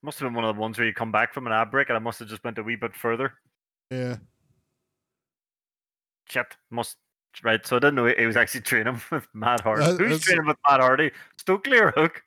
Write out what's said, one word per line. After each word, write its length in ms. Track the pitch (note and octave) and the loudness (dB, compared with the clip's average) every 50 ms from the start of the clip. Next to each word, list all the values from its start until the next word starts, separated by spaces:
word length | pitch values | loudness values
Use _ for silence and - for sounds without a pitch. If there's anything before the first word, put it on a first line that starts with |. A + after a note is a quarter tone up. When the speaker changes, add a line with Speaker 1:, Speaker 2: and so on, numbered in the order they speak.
| - | -12
Speaker 1:
Must 160 | D3+ D3 - | -12 -10 -6
have 80 | C#3+ | -6
been 80 | B2+ A#2 | -4 -4
one 80 | A#2 A#2 | -2 -2
of 80 | A2+ G#2+ | -2 -2
the 60 | G#2 | -2
ones 160 | A2 A2+ A2 | -4 -6 -2
where 80 | A#2 A#2 | -2 -2
you 80 | A2+ G#2+ | -2 -2
come 180 | - A#2 A2+ | -4 -8 -2
back 220 | G#2+ G#2+ A2+ - - | 0 0 0 0 -4
from 140 | C#3+ B2+ | -8 -6
an 60 | A#2 A2 | -2 0
ad 180 | A2 A2+ G#2+ | 0 0 0
break 180 | C3 C3+ C#3 - | 0 -2 0 0
and 60 | A#2+ | -2
I 40 | A2 | -2
must 200 | A2 A#2 A2 - | -2 -6 -8 -10
have 80 | A#2 | -14
just 160 | G#2 A2 G#2 _ | -16 -16 -10 _
went 140 | A#2+ A2+ A#2+ | -10 -8 -8
a 40 | G#2+ | -8
wee 120 | A2+ A#2 | -8 -8
bit 180 | G#2+ A#2+ A#2 - | -6 -6 -10 -10
further. 380 | - - A#2 A#2 A#2 C3+ C3+ - _ _ _ _ _ _ _ _ _ _ _ | -6 -4 -4 -2 -2 -4 -6 -6 _ _ _ _ _ _ _ _ _ _ _
Speaker 2:
Yeah. 280 | C3 B2+ B2+ B2 B2 G#2+ - _ _ _ _ _ _ _ _ _ _ _ _ _ _ _ _ _ _ _ _ _ _ _ _ _ _ _ _ _ _ _ _ _ _ _ _ _ _ _ _ _ | -8 -8 -6 -6 -8 -10 -14 _ _ _ _ _ _ _ _ _ _ _ _ _ _ _ _ _ _ _ _ _ _ _ _ _ _ _ _ _ _ _ _ _ _ _ _ _ _ _ _ _
Speaker 1:
Shit, 160 | - B2+ A#2+ - - _ _ _ | -6 -6 -6 -6 -10 _ _ _
must, 260 | A#2 A#2+ A2+ - - _ _ _ _ _ _ _ _ - - | -8 -8 -8 -8 -10 _ _ _ _ _ _ _ _ -4 0
right, 220 | A#2 A2 A2 - | 0 0 0 0
so 120 | - B2+ | 0 0
I 20 | B2 | 4
didn't 160 | C#3 C#3+ C#3+ | 4 4 4
know 100 | C3 A#2 | 4 2
he 200 | A#2+ B2 - A#2 | 2 4 4 2
was 100 | A2+ A2 | 2 4
actually 240 | B2 A2+ - - B2+ | 2 2 2 0 -8
training 400 | A2 - C3+ A#2 A2 A#2+ B2+ A#2+ - | -4 0 0 0 0 0 -4 -6 -8
<laughs> 60 | - | -8
with 160 | E3+ D3 - _ _ | -8 -8 -8 _ _
Matt 280 | A2 G#2+ A#2+ A#2+ A2+ | -4 -2 0 0 2
Hardy. 220 | G2 A2+ G#2+ A2 D3 | 0 0 0 2 2
Speaker 2:
Uh, 60 | D#3+ F3+ | 2 2
Speaker 1:
Who's 120 | D#3+ F#3+ A#3+ | 2 0 0
Speaker 2:
that's 120 | - D#3 D#3+ | 0 0 2
Speaker 1:
training 220 | F#3 F#3 E3 D#3 | 2 2 2 2
with 120 | D3+ D3 _ - C#3+ | -2 -4 _ 2 4
Matt 120 | C#3+ C3 | 4 6
Hardy? 300 | B2+ B2+ C3 C3+ D#3 C#3+ - - - - _ | 6 4 4 2 0 -2 -2 -8 -20 -20 _
Stokely 400 | - - - F#3 G3 - C#4 C4+ A#3 | -12 -2 -2 -2 -2 0 2 4 4
or 120 | G#3+ D#3+ | 4 4
Hook? 320 | - - D#3 E3 - - _ | 4 2 0 0 0 -6 _